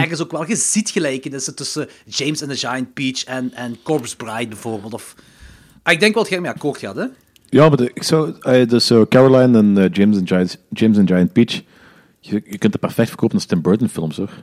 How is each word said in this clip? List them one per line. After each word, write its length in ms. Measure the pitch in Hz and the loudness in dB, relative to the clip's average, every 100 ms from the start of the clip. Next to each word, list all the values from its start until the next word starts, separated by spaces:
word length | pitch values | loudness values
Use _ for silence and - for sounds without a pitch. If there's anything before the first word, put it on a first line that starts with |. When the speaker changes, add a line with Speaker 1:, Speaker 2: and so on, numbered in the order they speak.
Speaker 1:
ergens 200 | 165 160 | -2 -4
ook 100 | 165 | -6
wel. 160 | 156 160 | -6 -4
Je 80 | 143 | -4
ziet 340 | - 208 208 | -2 -2 -2
gelijkenissen 680 | 190 151 131 139 135 - - | -2 -4 -4 -8 -10 -10 -10
tussen 340 | - 151 139 - - | -8 -8 -8 -12 -12
James 360 | 104 147 151 | -6 -4 -4
and 100 | 147 | -6
the 60 | 131 | -6
Giant 360 | 123 127 127 | -6 -6 -8
Peach 300 | - 131 131 | -6 -6 -6
en, 300 | - 131 127 | -8 -8 -8
en 240 | - 123 117 | -8 -10 -8
Corpse 320 | - 151 120 - | -4 -4 -4 -12
Bride 320 | 110 113 120 | -10 -8 -8
bijvoorbeeld. 460 | 104 120 110 107 | -8 -10 -10 -10
Of, 220 | 110 - - _ _ - - _ _ | -14 -14 -20 _ _ -20 -20 _ _
ah, 100 | - | -2
ik 60 | 170 | 2
denk 140 | 214 | 2
wel 80 | 220 | 2
dat 80 | 208 | -2
jij 60 | 180 | -4
ermee 120 | 160 110 | -6 -4
akkoord 240 | 147 123 | -6 -6
gaat, 160 | 107 104 | -8 -8
hè? 100 | 254 - _ _ _ | -8 -10 _ _ _
Speaker 2:
Ja, 180 | 131 156 | 2 4
maar 100 | 143 | 2
de, 140 | 123 | 0
ik 100 | - | -4
zou, 300 | - 160 156 - | -2 -2 -2 -6
eh, 280 | - 127 117 | 0 2 4
dus 180 | 117 - | 2 4
zo 200 | 117 107 | 4 6
Caroline 520 | 127 131 131 127 117 | 6 6 6 6 6
en, 200 | 104 98 | 6 4
eh, 120 | 92 | 2
James 260 | 87 101 101 | 2 2 2
and 100 | 90 | 2
Giant, 300 | 92 90 - _ | 0 0 -4 _
James 280 | - 110 104 | 0 2 4
and 100 | 92 | 4
Giant 240 | 90 90 | 4 4
Peach, 280 | - - - - _ - _ _ _ | 2 0 -2 -14 _ -20 _ _ _
je, 220 | - 104 - | -6 -6 -6
je 120 | 104 | -4
kunt 140 | 107 | -2
het 80 | - | -2
perfect 260 | - - 113 | -4 -2 -2
verkopen 280 | - 117 98 | -2 -2 -2
als 100 | - | -2
Tim 160 | 87 | -2
Burton 280 | 85 104 117 | 0 0 0
films, 280 | - 80 76 | -4 -6 -6
hoor. 140 | 98 - | -10 -12